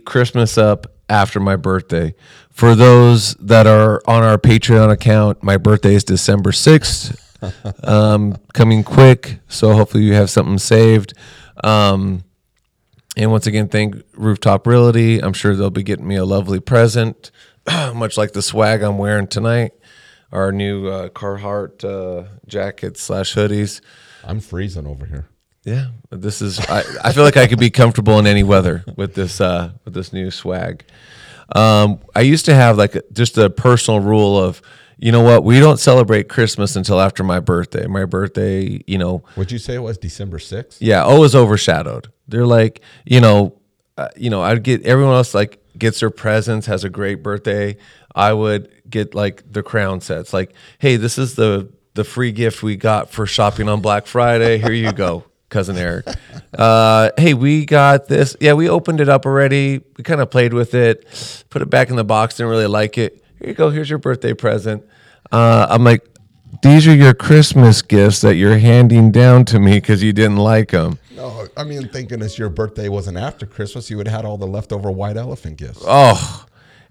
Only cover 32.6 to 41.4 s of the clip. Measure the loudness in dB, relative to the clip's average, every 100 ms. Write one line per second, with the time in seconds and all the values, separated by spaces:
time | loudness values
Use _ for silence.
32.6 | 6 4 0 -2 -10 -6 -4 0 0 2
33.6 | 0 0 0 -2 0 0 2 0 -2 -6
34.6 | _ _ _ -8 0 4 6 6 4 4
35.6 | 4 4 2 4 4 0 -2 -4 -4 -2
36.6 | -6 -4 -2 0 0 -2 -4 -4 -2 -4
37.6 | -4 -8 -8 -6 -6 -6 -6 -6 -6 -4
38.6 | -6 -10 -8 -6 -6 -8 -10 -12 -10 -10
39.6 | -12 -12 -12 -12 -14 -14 -14 -14 -14 -16
40.6 | -16 -6 -2 0 4 4 6 4